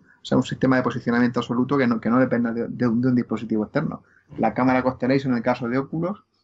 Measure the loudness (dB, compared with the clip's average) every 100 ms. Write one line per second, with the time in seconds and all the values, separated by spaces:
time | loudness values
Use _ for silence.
0 | _ _ -2 0 0 0 2 2 0 -4
1 | 0 2 2 0 -2 -2 0 2 2 0
2 | 2 2 2 2 0 -2 -6 -2 0 2
3 | 2 2 0 -4 -2 -2 0 -2 -4 -8
4 | _ _ _ -2 -2 2 2 2 0 -2
5 | 0 0 2 0 0 -2 -2 -4 -4 -4
6 | -4 -6 _ _